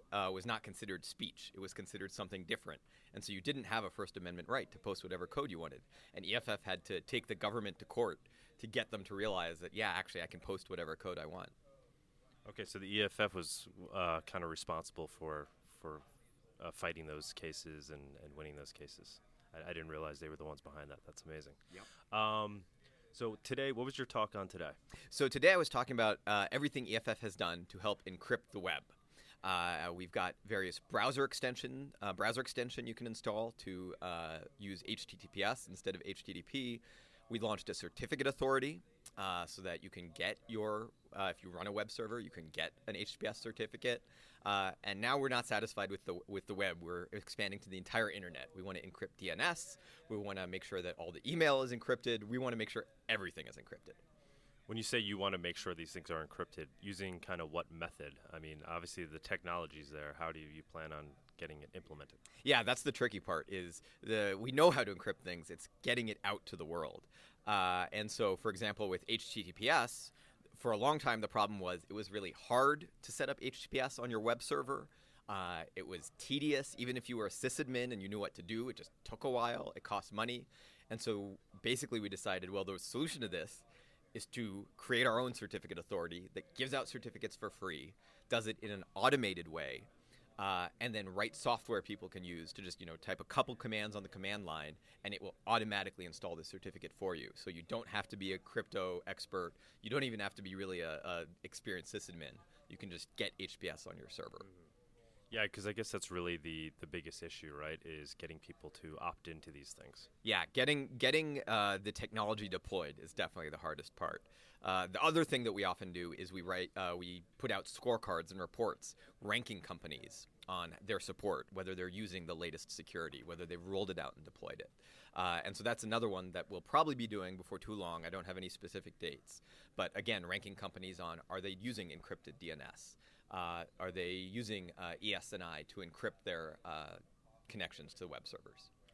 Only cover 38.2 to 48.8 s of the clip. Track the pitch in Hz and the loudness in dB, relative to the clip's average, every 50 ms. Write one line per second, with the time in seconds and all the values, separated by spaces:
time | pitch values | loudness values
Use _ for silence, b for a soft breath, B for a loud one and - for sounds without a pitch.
38.2 | 135 135 135 - 131 135 135 135 131 143 160 175 - - - _ - - - - | 4 4 6 6 8 8 8 8 6 4 0 -4 -10 -16 -20 _ -18 -12 -6 -2
39.2 | 98 95 90 87 85 82 - - 92 92 85 82 - 95 - 90 87 85 80 - | 0 0 0 0 0 -2 -6 -6 -4 -4 -4 -4 -6 -8 -10 -10 -10 -8 -4 0
40.2 | 98 92 113 - - - 113 110 107 107 104 107 113 117 - _ - - - 95 | 0 0 0 0 -4 -4 -2 0 2 2 2 0 -2 -4 -10 _ -18 -8 -2 0
41.2 | 98 95 85 - - 95 87 80 92 104 98 107 104 110 - - 117 107 110 120 | 2 2 0 0 -6 -10 -6 -4 -4 0 0 0 0 0 -2 -2 -2 -2 -2 -4
42.2 | 110 101 - - 82 78 - - 80 82 - - - - 104 90 107 - - - | -6 -6 -10 -10 -12 -6 -2 -2 -2 -2 -2 -6 -8 -6 -4 -4 -4 -4 -4 -2
43.2 | - 107 104 - - 113 110 - 113 107 - 117 - 123 120 120 - B B B | -2 -2 -2 -2 -6 -6 -4 -2 -4 -4 -4 0 2 2 2 2 -2 B B B
44.2 | B B B B - 101 101 98 98 95 - - - 101 101 98 107 123 135 143 | B B B B 0 2 4 4 4 2 0 -2 -2 -4 -2 2 4 4 4 4
45.2 | 135 135 127 120 117 - 110 104 107 107 - - 101 95 98 95 - - 90 87 | 4 4 4 2 2 2 2 2 2 2 0 0 0 0 -2 -2 -2 -4 -4 -4
46.2 | - - 101 98 - - 104 95 101 95 87 85 85 85 90 87 87 - - 104 | -4 -4 -4 -4 -4 -2 0 2 2 2 2 0 -4 -4 -4 -4 -4 -6 -6 -8
47.2 | - - - - 104 101 98 101 - 101 92 92 92 - - 113 113 104 - 101 | -8 -6 -4 -2 -2 -2 -2 -4 -8 -8 -8 -8 -4 0 2 4 4 2 0 -4
48.2 | 95 87 82 67 65 - - 95 92 98 92 85 | -8 -8 -8 -10 -10 -10 -10 -8 -6 -6 -6 -6